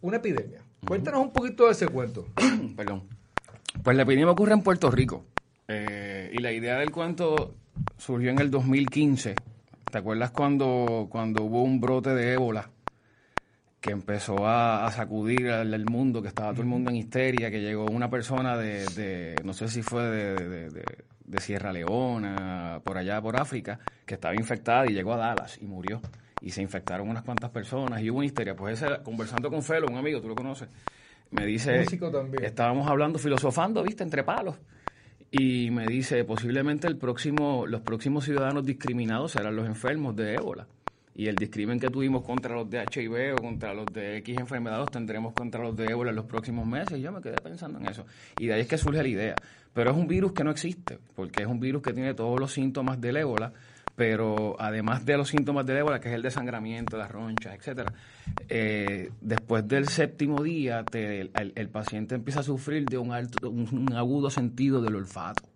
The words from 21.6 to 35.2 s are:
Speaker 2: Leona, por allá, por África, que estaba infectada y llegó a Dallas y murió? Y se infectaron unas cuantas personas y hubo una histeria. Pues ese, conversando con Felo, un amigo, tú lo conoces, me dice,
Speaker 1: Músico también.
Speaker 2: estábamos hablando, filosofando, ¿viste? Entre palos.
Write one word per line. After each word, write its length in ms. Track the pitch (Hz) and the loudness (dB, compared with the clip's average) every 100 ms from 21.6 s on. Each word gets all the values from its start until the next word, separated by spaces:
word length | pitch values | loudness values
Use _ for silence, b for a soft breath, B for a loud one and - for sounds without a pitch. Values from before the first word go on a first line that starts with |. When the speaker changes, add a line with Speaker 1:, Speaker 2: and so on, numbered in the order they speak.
| 101 | -2
Speaker 2:
Leona, 1080 | 90 82 113 127 117 104 98 92 90 87 82 | -2 0 0 2 0 -2 -4 -4 -4 -6 -6
por 160 | - 92 | -6 -4
allá, 220 | 92 104 | -2 -2
por 140 | 107 117 | 0 0
África, 420 | 151 131 104 110 B B | 0 -4 -8 -8 B B
que 100 | - | -12
estaba 200 | 95 80 | -4 -2
infectada 520 | 98 113 113 - 120 131 | 0 0 -2 4 4 6
y 20 | |
llegó 180 | 101 92 | 2 0
a 60 | 117 | 0
Dallas 400 | 113 113 - - | 0 0 -4 -12
y 60 | 101 | -12
murió? 340 | 95 90 110 - B B B | -8 -6 -6 -10 B B B
Y 100 | - | -10
se 120 | 90 | -6
infectaron 460 | 98 98 - 90 101 | -4 -4 -6 -6 -4
unas 140 | 117 | -6
cuantas 280 | 117 120 120 | -4 -4 -4
personas 520 | 117 101 131 135 113 | -8 -6 -4 -4 -2
y 80 | 110 | -2
hubo 80 | 123 | 0
una 80 | 143 | -2
histeria. 300 | 135 101 92 | -2 -4 -4
Pues 260 | 98 113 | -4 -2
ese, 200 | 147 139 | -2 -4
conversando 460 | - 113 110 - 143 | -6 -8 -4 -2 -2
con 120 | 156 | -2
Felo, 240 | 139 160 151 | 0 0 0
un 80 | 120 | 0
amigo, 220 | 143 143 | -2 -2
tú 60 | 110 | -4
lo 60 | |
conoces, 340 | 110 131 131 120 B B B B B B | -6 -6 -8 -10 B B B B B B
me 160 | - 101 | 0 2
dice, 320 | 113 131 123 | 0 4 4
Speaker 1:
Músico 300 | 123 180 170 | 4 0 -2
también. 320 | 147 135 135 | -2 -2 -2
Speaker 2:
estábamos 440 | 90 117 120 127 143 | -4 2 2 4 2
hablando, 320 | 143 151 156 | 4 2 2
filosofando, 640 | 143 131 143 127 180 220 | 2 4 4 2 2 2
¿viste? 180 | 175 - | 0 -2
Entre 220 | 180 165 | -2 -2
palos. 320 | - 214 190 156 - B B B B B | 0 0 -2 -6 -14 B B B B B